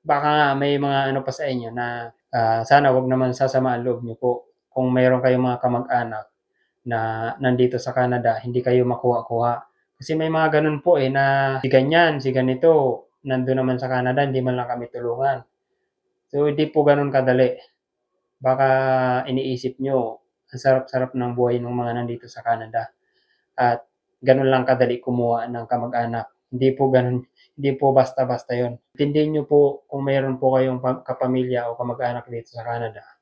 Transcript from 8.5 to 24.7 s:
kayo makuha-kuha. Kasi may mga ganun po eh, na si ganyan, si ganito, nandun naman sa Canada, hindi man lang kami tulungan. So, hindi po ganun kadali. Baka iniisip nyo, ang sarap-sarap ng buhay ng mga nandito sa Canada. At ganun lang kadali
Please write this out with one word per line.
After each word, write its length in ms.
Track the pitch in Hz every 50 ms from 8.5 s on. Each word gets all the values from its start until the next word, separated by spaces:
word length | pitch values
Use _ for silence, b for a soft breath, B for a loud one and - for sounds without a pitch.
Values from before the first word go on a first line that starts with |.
| 120 123 123
kayo 240 | 123 123 127 123 123
makuha-kuha. 800 | 120 - - 123 120 - - - 117 117 117 120 120 117 - _ _ _ _ _ _
Kasi 240 | _ 127 - 160 160
may 100 | 160 160
mga 320 | 160 160 160 156 151 151
ganun 240 | 151 156 151 143 -
po 160 | 175 175 147
eh, 80 | 135 131
na 480 | 135 139 139 135 135 139 135 135 135 131 127
si 80 | 135
ganyan, 500 | 131 131 131 143 160 170 175 165 151 143
si 80 | 127 135 127
ganito, 720 | 131 127 127 131 127 - 165 165 151 139 131 117 - - _ _ _ _
nandun 380 | 139 131 127 127 127 131 131 131
naman 160 | 127 127 123
sa 80 | 131 127
Canada, 380 | 131 127 127 127 127 143 143
hindi 160 | 139 131 131 127
man 140 | 127 127 123
lang 100 | 123 120
kami 220 | 123 123 120 120 _
tulungan. 480 | 123 120 120 117 120 135 139 135 123 - _ _ _ _ _ _ _ _ _ _ _ _ _ _ _ _ _ -
So, 160 | 143 147 147
hindi 160 | 143 147 151
po 160 | 151 - 156 147
ganun 320 | 147 143 143 143 143 139
kadali. 400 | 135 127 131 123 127 131 123 127 - b b b _ _ _ _ _ _ _ _ _ _ _ _ _ 131
Baka 260 | 131 131 131 135 135 131 131 131 131 131 131 127 127 123 123 131 -
iniisip 480 | 127 131 135 131 131 123 127 127 127 _
nyo, 400 | 131 135 135 131 120 113 110 - _ _ _ _ _ _
ang 80 | - 123
sarap-sarap 560 | - 139 131 131 131 - - 131 127 127 -
ng 160 | 127 123 123
buhay 320 | 120 120 123 123 120 123 120
ng 80 | 120
mga 220 | 120 120 120 120 117
nandito 320 | 120 120 120 117 117 -
sa 160 | 113 - - -
Canada. 480 | 117 117 110 113 110 113 117 113 - _ _ _ _ _ _ _ _ _ _ _ _ _
At 320 | - 127 123 117 120 - _ _ _ _ _ _ _
ganun 320 | - 127 131 135 135 135
lang 160 | 135 127 127
kadali 320 | -